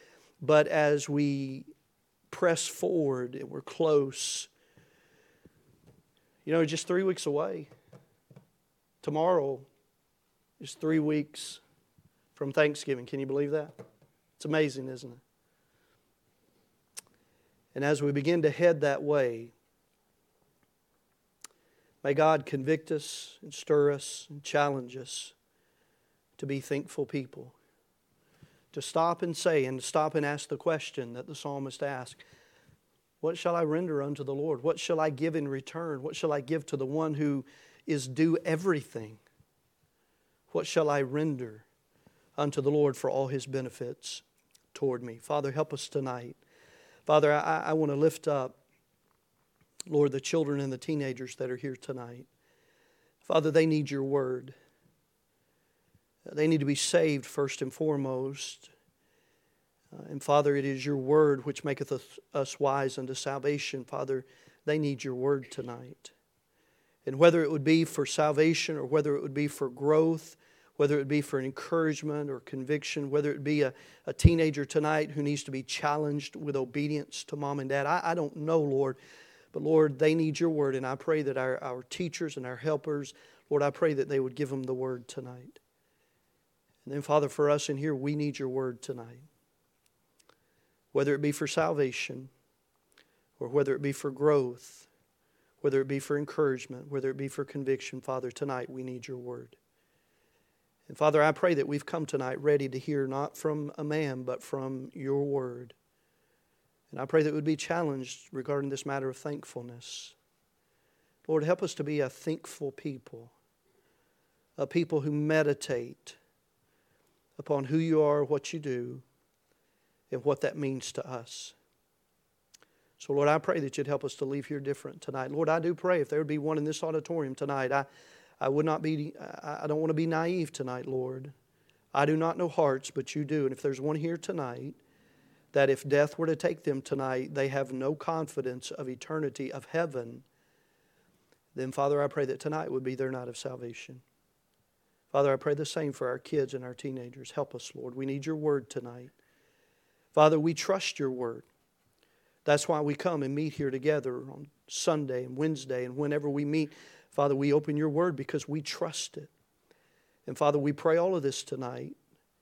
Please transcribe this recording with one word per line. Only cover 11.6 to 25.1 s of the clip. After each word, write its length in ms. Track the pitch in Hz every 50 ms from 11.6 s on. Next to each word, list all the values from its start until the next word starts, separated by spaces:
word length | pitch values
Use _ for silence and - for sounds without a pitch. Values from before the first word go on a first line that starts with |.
| _ _ _ _ _ _ _ _ _ _ _ _ _ _ _
from 180 | - 143 139
Thanksgiving. 540 | 135 160 151 147 143 - - 147 139 123 120
Can 140 | - - 135
you 40 | 139
believe 260 | 135 135 143 147 143
that? 220 | 151 156 147 - - - - - _ _ _ _ _ _ _ _ _
It's 100 | - -
amazing, 440 | 151 156 156 156 143 123 135 127 135
isn't 220 | 131 123 139 123
it? 60 | 120 127 _ _ _ _ _ _ _ _ _ _ _ _ _ _ _ _ _ _ _ _ _ _ _ _ _ _ _ _ _ _ _ _ _ _ _ - - _ _ _ _ _ _ _ _ _ _ _ _ _ -
And 100 | 131 143
as 160 | 147 151 135
we 100 | 147 143
begin 300 | 143 143 139 165 175 170
to 80 | 147 151
head 320 | 139 - 175 170 165 143
that 200 | 151 143 139 139
way, 500 | 147 143 147 143 131 120 117 113 117 117 - _ _ _ _ _ _ _ _ _ _ _ _ _ _ _ _ _ _ _ _ _ _ _ _ _ _ _ _ _ _ _ _ _ _ _ _ _ - - _ _ _ _ _ _ _ _ _ _ -
may 100 | 143 139
God 320 | 143 151 160 160 147 135
convict 460 | - 147 135 131 147 160 156 160 -
us 460 | 160 147 - - - - - - - -
and 120 | - 147 143
stir 380 | - - - 151 147 143 147
us 360 | 143 139 - - - - - -
and 140 | 147 147 -
challenge 540 | - - 147 143 143 139 135 123 123 123
us 360 | 131 - -